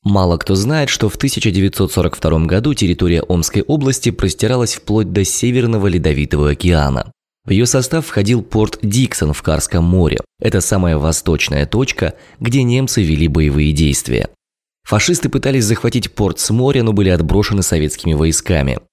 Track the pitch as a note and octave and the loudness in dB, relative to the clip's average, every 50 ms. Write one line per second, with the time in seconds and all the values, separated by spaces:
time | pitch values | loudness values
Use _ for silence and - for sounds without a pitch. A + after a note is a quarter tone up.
0 | _ G2+ G2+ G2+ F#2 F2 E2+ D#2+ - - G2 F#2+ G2+ B2 D#3 D#3+ C#3+ - - - | _ 2 2 4 4 2 2 0 0 0 0 0 0 0 0 0 0 -2 -2 -2
1 | A#2 G#2 - - - C#3 - D3+ - A2 F2 G2 F#2+ G2 - - G2 E2+ - - | -2 -2 -2 -2 -4 -4 -4 -2 -2 0 2 2 0 0 0 0 -2 0 0 0
2 | D#2+ D#2+ - - - D#2 D#2+ D#2+ E2 D#2+ F2 F2+ A#2+ D3+ C#3+ - - F2 F2 - | 0 -2 -2 -2 0 0 2 2 2 2 0 0 0 0 0 0 0 0 0 0
3 | F#2 F2 E2+ E2 - - F2+ E2+ E2 - - G#2 - - D3 D#3 C#3 C3+ B2+ - | 0 0 2 0 0 0 -2 0 0 0 -2 -2 -2 0 -2 0 0 0 -2 0
4 | - A#2+ F2+ - G#2 F#2+ - - A2 A2 B2+ B2+ A#2+ A2+ - - _ - G#2 A2 | -2 -4 -2 0 -2 -4 -2 -2 -2 0 0 0 0 -2 -4 -8 _ -2 0 0
5 | G#2+ F2+ F2+ G#2 F#2+ - - - - A#2+ B2 B2+ A#2+ A#2 A2+ G#2+ G2 G2+ F2 F2+ | 0 0 0 -2 0 0 -2 -2 -2 0 0 2 0 2 0 0 0 0 0 2
6 | C#2+ D#2+ D2 C#2 D2 - - D2 D2 D2 C#2+ - - F2 F2 D#2 C#2+ C#2 C2+ A#1+ | 0 0 0 0 0 -2 0 0 2 0 0 0 2 2 2 2 2 0 -2 -4
7 | - - - _ _ _ _ _ _ - F#2 G2+ B2 A#2+ - C3+ B2 B2+ - E3 | -6 -8 -14 _ _ _ _ _ _ 0 2 2 2 2 2 0 0 0 -4 -4
8 | D3+ - - G#2 G2 G2+ B2 A#2 - - - A2 G#2+ G#2+ - - - G#2 G2 B2 | -4 -2 -2 -2 2 2 0 0 0 -2 0 0 0 0 -2 -4 -4 -2 0 0
9 | C3 - - - - D2+ D2+ - - - D#2 D2+ - - - F2 E2 F2 F2+ F#2 | 0 0 -2 -2 -2 -2 -2 -2 -2 -2 -2 -2 -2 -2 0 0 2 4 4 4
10 | F2 D2+ - - - _ _ _ - A2 - F2+ E2+ - G#2+ F#2+ F#2 F2 D#2+ D2+ | 2 2 0 -2 -6 _ _ _ -2 0 0 0 0 0 0 0 2 2 2 2
11 | C#2+ D#2+ D#2+ - - F#2 D#2+ C#2+ - - D2 C#2+ C#2+ - - A2 C#3 - - - | 0 0 -2 -2 0 0 0 0 0 -2 -2 -2 -2 -2 0 -2 -2 -2 -2 -4
12 | - D#2+ - - - - - _ - A#2+ A#2+ C#3 B2+ A#2+ A#2+ C3 C3+ - - A#2+ | -4 -4 -4 -10 -20 -20 -14 _ -4 0 0 2 2 2 2 0 0 0 0 0
13 | G2 D#2 D#2 D2+ E2 D#2+ C2+ D#2+ D#2 D2 C#2 D2+ D2+ D2+ D2+ C#2+ D#2+ C#2+ C#2 - | 0 2 2 2 0 2 2 2 2 2 2 2 2 2 2 2 2 2 2 -2
14 | - - B1 G#1+ G1+ - _ _ _ _ _ _ _ _ _ _ _ - - G#2+ | -2 -2 -2 -2 -2 -4 _ _ _ _ _ _ _ _ _ _ _ -2 -2 0
15 | - - F3+ E3+ - C3 - C3+ - C3+ C3+ C3 A2+ G#2 A2+ - - A#2 - B2 | 0 0 0 -2 -2 -2 -4 -2 -2 0 0 0 2 0 -2 0 -2 -2 -2 -2
16 | G2 - - - G#2 F#2+ - - - - G#2 A#2 B2+ C3+ C#3 C3 A2+ A2+ G#2+ G2+ | -4 -4 -4 -2 -2 -2 -2 -4 -2 -2 0 2 2 2 2 2 0 2 2 2
17 | G2+ F#2 F2+ E2 E2 D#2 F2 G2 G#2 - G#2 G2 F2+ - F2+ D#2+ D2+ D2+ - - | 4 4 2 2 2 2 2 0 2 0 0 -2 0 0 0 0 0 -2 -4 -4
18 | - E2 D#2 D2 D#2 E2 D#2+ - - - F#2 D2+ C#2 C2+ B1+ - _ _ | -2 -2 0 2 2 2 0 -2 -2 0 0 0 0 -2 -4 -6 _ _